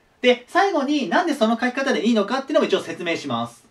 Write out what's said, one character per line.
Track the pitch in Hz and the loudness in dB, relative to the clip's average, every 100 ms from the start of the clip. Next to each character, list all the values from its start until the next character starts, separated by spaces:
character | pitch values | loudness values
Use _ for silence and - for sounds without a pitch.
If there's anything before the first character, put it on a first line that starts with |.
| _ _ | _ _
で、 | 247 247 - | 2 2 0
最 | 339 403 | 2 2
後 | 330 | 2
に | 269 294 220 | 0 -2 0
な | 302 | 0
ん | 359 | 0
で | |
そ | - 220 | 0 0
の | 233 | 0
書 | 247 | -2
き | |
方 | 254 269 | -2 -2
で | 214 214 | 0 2
い | |
い | |
の | 220 202 | 0 0
か | 262 | -2
っ | |
て | - | 0
い | |
う | |
の | 302 | 0
も | 226 | 2
一 | |
応 | 190 | 0
説 | - 160 | -2 -8
明 | 170 160 | -6 -4
し | 143 | -4
ま | 117 117 | -6 -6
す。 | - _ | -10 _